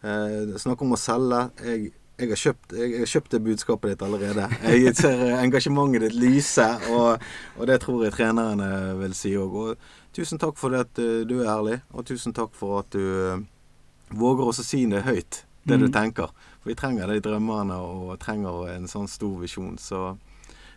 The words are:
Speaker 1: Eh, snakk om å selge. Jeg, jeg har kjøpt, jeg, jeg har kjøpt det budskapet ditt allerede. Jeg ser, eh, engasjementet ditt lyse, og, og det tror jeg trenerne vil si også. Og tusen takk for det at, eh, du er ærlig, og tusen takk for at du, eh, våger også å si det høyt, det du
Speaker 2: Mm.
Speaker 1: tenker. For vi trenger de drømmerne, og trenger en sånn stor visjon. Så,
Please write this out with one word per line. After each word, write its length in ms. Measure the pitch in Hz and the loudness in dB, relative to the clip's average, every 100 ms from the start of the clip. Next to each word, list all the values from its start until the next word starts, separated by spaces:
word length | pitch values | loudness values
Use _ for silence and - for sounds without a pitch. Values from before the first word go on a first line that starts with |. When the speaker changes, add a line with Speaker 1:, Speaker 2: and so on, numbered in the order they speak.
Speaker 1:
Eh, 540 | 107 104 107 107 107 98 | -4 -2 -2 -2 -4 -4
snakk 220 | - 123 | -4 -2
om 80 | 135 | 0
å 60 | 117 | 0
selge. 520 | - 117 127 123 123 - | 0 2 2 2 0 -6
Jeg, 280 | 120 113 104 - - - | -6 -4 -6 -12 -20 -8
jeg 100 | 123 | -4
har 80 | 104 | 0
kjøpt, 320 | 156 120 _ 107 | 0 -2 _ -4
jeg, 120 | 120 | -4
jeg 80 | 120 | 0
har 80 | 117 | 0
kjøpt 220 | 156 - | 0 0
det 140 | 123 | 0
budskapet 460 | 110 107 - 113 107 | 2 0 0 0 0
ditt 120 | 95 | -2
allerede. 460 | 98 104 101 104 98 113 | -2 -2 0 -2 -2 -2
Jeg 340 | 113 117 127 120 | 4 8 8 6
ser, 220 | 151 127 123 | 4 4 2
eh, 160 | 123 | 4
engasjementet 580 | 127 131 127 143 143 123 | 4 4 2 2 4 4
ditt 140 | 110 | 2
lyse, 520 | 117 123 135 139 - 113 117 117 | 4 6 6 4 4 4 2 0
og, 280 | 117 117 113 - - - - | 4 4 4 -2 -16 -16 -6
og 80 | 120 | 2
det 140 | 131 | 2
tror 220 | - 123 | 2 0
jeg 80 | 110 | 0
trenerne 880 | 101 113 113 113 104 98 95 95 95 | 2 2 4 2 0 -2 -2 -4 -4
vil 160 | 95 | -4
si 160 | 95 101 | -4 -2
også. 360 | 98 95 98 110 | -2 -2 -4 -6
Og 60 | 117 - - - | -8 -12 -20 -16
tusen 260 | - 165 156 | -8 -6 -2
takk 180 | 156 151 | -4 -2
for 120 | 135 | -2
det 100 | 127 | -2
at, 180 | 120 - | -2 -2
eh, 240 | 117 113 | 0 0
du 160 | 113 123 | 0 -2
er 40 | 117 | 0
ærlig, 320 | 107 107 120 - | 0 0 -4 -6
og 120 | - | -12
tusen 280 | 120 127 120 | -8 -8 -6
takk 200 | 117 110 | -6 -6
for 260 | - 101 101 | -6 -4 -4
at 100 | 98 | -4
du, 100 | 101 | -4
eh, 380 | 95 95 92 92 104 _ _ _ - _ - | -2 -2 -2 -4 -8 _ _ _ -20 _ -14
våger 300 | 104 120 131 | 0 2 2
også 160 | 123 113 | 0 -2
å 40 | |
si 200 | 120 143 123 | -4 0 2
det 160 | 101 | 0
høyt, 380 | 127 110 - - - - - | 0 -2 -2 -14 -16 -14 2
det 140 | 120 | 4
du 60 | 131 | 4
Speaker 2:
Mm. 40 | |
Speaker 1:
tenker. 360 | 117 110 117 85 - - - | 2 0 -2 -6 -8 -20 -16
For 80 | - | -8
vi 60 | |
trenger 320 | 117 135 120 92 | -6 -2 -2 0
de 120 | 104 | -2
drømmerne, 520 | 104 107 110 110 98 | 0 -2 -2 -2 -2
og 440 | 92 90 92 90 92 | -4 -8 -8 -10 -10
trenger 480 | - 107 98 87 87 90 | -6 -4 -4 -4 -6 -8
en 80 | 90 | -10
sånn 220 | 107 101 | -8 -8
stor 320 | - 104 92 | -6 -6 -6
visjon. 360 | 87 - 92 90 | -8 -8 -10 -10
Så, 380 | - 95 92 95 - - - - - | -8 -6 -6 -8 -16 -20 -20 -20 -20